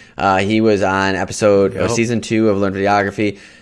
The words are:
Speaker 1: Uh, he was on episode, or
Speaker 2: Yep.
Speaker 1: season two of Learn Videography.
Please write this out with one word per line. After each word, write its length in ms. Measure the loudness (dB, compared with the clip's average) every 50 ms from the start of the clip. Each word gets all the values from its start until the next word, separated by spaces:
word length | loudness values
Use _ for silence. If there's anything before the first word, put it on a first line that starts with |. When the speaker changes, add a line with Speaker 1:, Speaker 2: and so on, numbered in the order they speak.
| -20 -16 -8
Speaker 1:
Uh, 220 | -2 0 0 0 0
he 240 | 0 0 0 2
was 200 | 2 2 2 2
on 320 | 0 0 0 0 0 -2 -2
episode, 640 | -2 -4 -6 -4 0 2 4 4 4 2 2 0
or 40 | -2
Speaker 2:
Yep. 100 | -2 -2
Speaker 1:
season 300 | 0 0 -2 -2 -2 -4
two 260 | -4 -2 -2 0 2 2
of 80 | 0
Learn 160 | 0 -2 -2
Videography. 680 | -2 -2 -2 0 0 0 0 -2 -4 -4 -4 -4 -4 -8 -14 -20 -20 -20